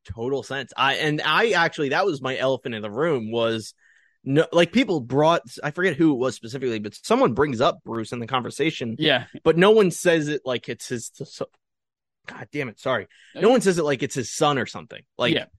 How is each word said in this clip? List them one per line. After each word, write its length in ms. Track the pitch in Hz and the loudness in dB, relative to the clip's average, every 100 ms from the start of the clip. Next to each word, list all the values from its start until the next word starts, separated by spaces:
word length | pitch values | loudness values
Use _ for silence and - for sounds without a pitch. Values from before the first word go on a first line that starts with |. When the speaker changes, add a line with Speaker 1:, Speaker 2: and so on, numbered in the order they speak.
Speaker 1:
total 380 | - 113 120 139 | -16 -8 -4 -4
sense. 280 | - 135 117 - | -6 -10 -8 0
I, 180 | 135 | 0
and 260 | 127 151 151 | 2 0 0
I 280 | 156 160 233 | 0 2 2
actually, 400 | 175 170 - 143 | 2 2 0 0
that 160 | 151 196 | 0 0
was 160 | 139 | -2
my 140 | 131 127 | -4 -2
elephant 360 | 131 131 135 110 | 0 0 -4 -8
in 60 | |
the 80 | 104 | -8
room 400 | 107 170 135 107 | -4 -2 -2 -2
was, 420 | 117 117 113 107 - _ _ _ _ | 0 0 -2 -6 -16 _ _ _ _
no, 220 | - 143 - | -2 2 4
like, 180 | 170 170 | 4 4
people 300 | 226 226 160 | 2 0 0
brought, 420 | 117 131 156 170 - - | -2 2 4 2 -2 -10
I 80 | 147 | -8
forget 240 | 175 185 139 | -2 -2 2
who 160 | 160 | 2
it 60 | 127 | 2
was 180 | 127 - | 0 -4
specifically, 420 | 113 131 127 110 | -10 -6 -4 -4
but 160 | 104 | -6
someone 400 | - - 240 240 | -8 -2 2 2
brings 260 | 120 151 113 | 2 0 2
up 220 | 151 - | 0 -2
Bruce 300 | - 113 110 | -8 -8 -8
in 80 | 123 | -10
the 80 | 113 | -4
conversation. 680 | 131 113 - 156 - 120 123 | -4 -4 -4 -4 -4 -8 -2
Speaker 2:
Yeah. 280 | 156 135 - - | 0 0 -2 -4
Speaker 1:
But 160 | 165 165 | 2 6
no 140 | 196 | 6
one 180 | 220 190 | 6 4
says 380 | - 180 165 147 | 2 2 2 0
it 140 | 147 | -4
like 240 | 131 120 - | -4 -6 -6
it's 180 | 117 - | -12 -8
his, 240 | 120 - | -10 -10
so, 340 | - 131 - - _ _ _ _ _ _ _ - | -16 -14 -12 -12 _ _ _ _ _ _ _ -20
God 180 | - 120 | -18 -12
damn 160 | 143 131 | -10 -10
it, 100 | - | -6
sorry. 300 | 135 120 92 _ _ | -4 -4 -4 _ _
Speaker 2:
No, 60 | - | 0
Speaker 1:
No 80 | 196 | 4
Speaker 2:
you 40 | |
Speaker 1:
one 80 | 254 | 4
says 160 | 190 175 | 4 2
it 40 | |
like 220 | 147 131 | 0 -2
it's 100 | 143 | -4
his 160 | 139 113 | -6 -6
son 280 | - 151 139 | 0 2 2
or 80 | 107 | -2
something. 360 | 98 - - _ - | -8 -16 -20 _ -2
Like, 160 | 123 | 0
Speaker 2:
Yeah. 120 | 147 - | 0 -4